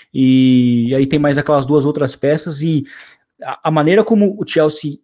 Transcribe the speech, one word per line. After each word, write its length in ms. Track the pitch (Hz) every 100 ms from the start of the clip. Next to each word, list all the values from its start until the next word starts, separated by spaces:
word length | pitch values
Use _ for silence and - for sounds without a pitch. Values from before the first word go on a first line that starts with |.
| -
e, 760 | - 131 131 131 127 123 120 117
e 60 | 131
aí 120 | 135
tem 100 | 147
mais 220 | 147 143
aquelas 260 | 143 147 131
duas 180 | 147
outras 320 | 139 147 135 -
peças, 460 | 139 156 175 143
e 240 | 165 156 135 - - _ _ _
a, 200 | - -
a 80 | 160
maneira 320 | 156 151 196
como 340 | 220 226 202 202
o 80 | 175
Chelsea 520 | - 156 151 151 143